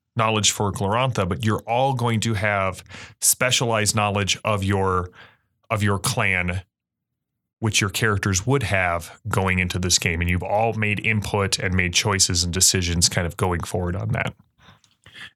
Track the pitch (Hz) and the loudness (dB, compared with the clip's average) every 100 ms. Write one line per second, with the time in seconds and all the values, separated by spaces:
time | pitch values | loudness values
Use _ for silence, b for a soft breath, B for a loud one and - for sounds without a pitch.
0 | _ - 113 110 101 - 104 95 98 113 | _ 0 2 2 2 2 -2 0 0 2
1 | 135 110 92 101 110 104 - 120 135 127 | 0 0 0 0 0 0 0 0 0 0
2 | 117 113 117 104 107 101 95 95 - B | 0 0 0 0 0 0 0 -4 -12 B
3 | B B - - 127 127 120 110 104 107 | B B 0 2 2 2 2 0 2 2
4 | 104 101 98 - 107 104 98 98 95 92 | 2 0 0 -2 -2 0 0 0 2 0
5 | 90 B B B B B - 110 104 101 | -4 B B B B B -6 -2 0 0
6 | - - 101 92 87 90 - _ _ _ | -2 0 0 0 -2 -4 -8 _ _ _
7 | _ _ _ _ _ - 113 104 101 - | _ _ _ _ _ -4 -2 0 0 0
8 | 113 101 107 92 120 139 104 98 90 85 | 0 2 0 0 2 0 2 0 0 -2
9 | - - 110 95 95 92 90 - 90 - | -6 -14 -4 0 2 2 0 0 0 0
10 | 98 80 87 87 92 104 113 110 107 101 | 0 0 0 0 0 0 0 0 -2 -2
11 | - 110 - 104 95 - 95 92 90 - | 0 -2 0 0 0 0 0 0 0 0
12 | 110 98 - 87 87 90 - 95 87 87 | 0 2 2 0 0 2 2 2 0 2
13 | 85 - 85 - 95 87 - 98 87 90 | 0 0 -2 -2 -2 -2 -2 -4 -2 -4
14 | 110 - - - _ _ b b b _ | -4 -4 -4 -8 _ _ b b b _
15 | - B B | -20 B B